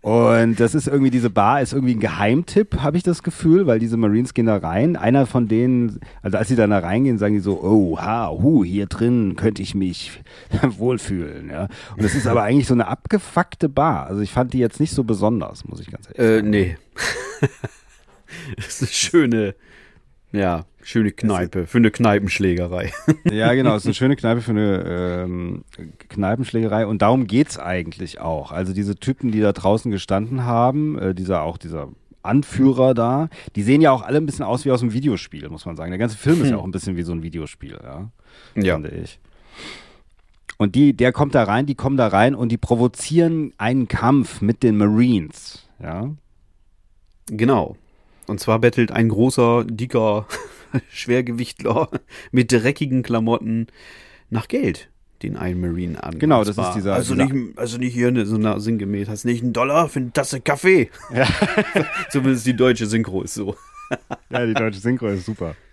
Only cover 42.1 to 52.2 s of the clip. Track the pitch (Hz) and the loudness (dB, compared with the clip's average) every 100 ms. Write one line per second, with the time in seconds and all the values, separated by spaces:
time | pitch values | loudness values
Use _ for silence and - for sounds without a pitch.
42.1 | 98 120 131 117 117 - 120 123 - - | 4 4 2 -2 -2 0 2 2 -2 -2
43.1 | 165 170 165 147 - 107 131 120 - 117 | 2 2 0 -4 -4 -2 0 -2 0 4
44.1 | 139 117 - 101 117 123 107 104 107 123 | 4 2 -2 -2 2 2 4 4 4 4
45.1 | 110 76 - - - _ _ 82 85 123 | 2 -2 -14 -20 -20 _ _ -10 -8 -8
46.1 | 147 _ _ _ _ _ _ _ _ _ | -12 _ _ _ _ _ _ _ _ _
47.1 | _ - 107 117 123 78 - _ _ _ | _ -12 -2 2 2 0 -8 _ _ _
48.1 | _ - 104 - 113 120 117 117 - 113 | _ -8 -6 0 4 4 4 0 2 2
49.1 | 101 123 135 117 120 113 110 123 123 110 | 4 2 4 4 4 0 -6 -2 0 2
50.1 | 104 104 - - - - 135 - - - | 0 -4 -12 -14 -20 -6 -6 -6 -14 -2
51.1 | 123 123 117 120 - 107 110 160 - _ | 0 0 -6 -8 -6 -2 0 -2 -6 _
52.1 | - | -20